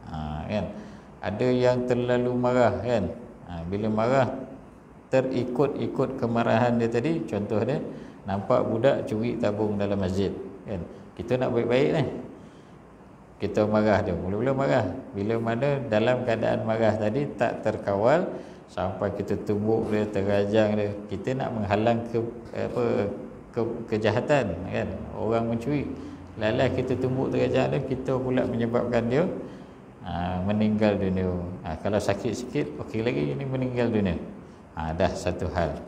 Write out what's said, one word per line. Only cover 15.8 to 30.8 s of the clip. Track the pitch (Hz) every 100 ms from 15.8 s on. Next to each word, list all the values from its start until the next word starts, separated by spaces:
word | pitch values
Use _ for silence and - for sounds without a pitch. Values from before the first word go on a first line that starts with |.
| 120
dalam | 107 117 127
keadaan | 113 113 113 113
marah | 110 110 113
tadi | 107 104 120 147
tak | - 117 - 110
terkawal, | 104 - 101 113 156 185 - - - -
sampai | - 92 98 101 92
kita | 98 101
tumbuk | - 101 104 113 98
dia, | 107 107
terajang | 101 98 101 101 110 107 104
dia, | 104 101 -
kita | 98 127 127
nak | 131 117
menghalang | 98 104 113 117 113
ke-, | 120 113 - -
apa, | 104 107 120 117 113 101 101 - - -
ke-, | - 110 - -
kejahatan, | 110 107 104 - 147 110 87 92
kan? | 113 98 95 - 101
Orang | 101 113 117
mencuri, | 113 135 147 - 135 - - - -
lalai | 107 123 131
kita | - 127 127
tumbuk, | 131 131 131
terajang | 127 123 131 135
dia, | 147
kita | - 127 -
pula | 131 123 127 127
menyebabkan | 117 117 117 113 117 117
dia, | 131 185 - - - - - - - 92
ha, | 85 90 90 95
meninggal | 107 107 107